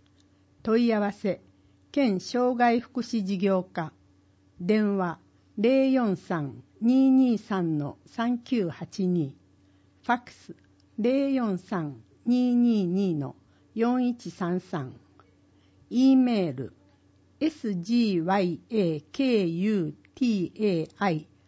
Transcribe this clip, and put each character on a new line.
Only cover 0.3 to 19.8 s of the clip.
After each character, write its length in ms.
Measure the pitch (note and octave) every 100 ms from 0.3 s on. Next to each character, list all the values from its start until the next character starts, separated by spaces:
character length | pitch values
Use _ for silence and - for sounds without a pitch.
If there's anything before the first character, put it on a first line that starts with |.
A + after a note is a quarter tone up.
| _ _ _
問 240 | - A3+ A#3
い 80 |
合 60 | G#3+
わ 120 | G3+
せ、 300 | G3 G3+ - - _ _ _ _
県 280 | C#4+ C4 F#3
障 380 | - B3 B3 A#3+
害 240 | A#3+ A#3+
福 180 | - B3+
祉 240 | A#3 A#3
事 140 | F#3+ G3
業 260 | G3 F#3
課。 300 | F3+ - D#3 - _ _ _ _ _ -
電 380 | F3 G#3+ G#3 G3
話、 200 | F3 D#3+ _ _ _ -
零 340 | A3+ C4+ C4+
四 260 | C4 A3+ F3+
三 440 | - F3 C#3 A#2 - _
二 280 | A3+ C4 C4+
二 280 | C4 B3+ G#3+
三 400 | - F#3+ E3+ D3+
の 200 | C#3+ - _
三 320 | - A#3 A#3+
九 300 | - A#3+ F3
八 400 | - E3 - F#3
二。 260 | F3 C#3 - _ _ _ _ _ _
フ 80 | -
ァ 40 | B3
ッ 20 |
ク 140 | -
ス、 220 | - - - _ _ _ -
零 320 | A3+ C4+ C#4
四 260 | C4 A3+ F3+
三 460 | - F#3 D3+ A#2+ - _ -
二 280 | B3 B3
二 320 | A#3+ A#3+ A3 F3
二 300 | F#3 G3 D#3
の 220 | C3 - _ _ _ G#3+
四 300 | A#3 B3+ B3
一 200 | A#3+ F3
三 300 | - F3 F3+
三。 340 | - E3+ B2+ - - _ _ _ _ _ _ _ _
E 280 | A#3+ C4 C4
メ 320 | B3 A3 E3+
ー 60 | C3
ル、 160 | A#2+ - _ _ _ _ _ _
エ 100 | D#4
ス 260 | - A3 F#3
ジ 440 | F3 A#3+ A3 F3+
ー 40 | E3
ワ 160 | G3+
イ 180 | F3+ E3 -
エ 60 | A3
ー 280 | F3 D3+ -
ケ 320 | - C4+ A3+ F3
ー 0 |
ユ 400 | E3 G3+ G#3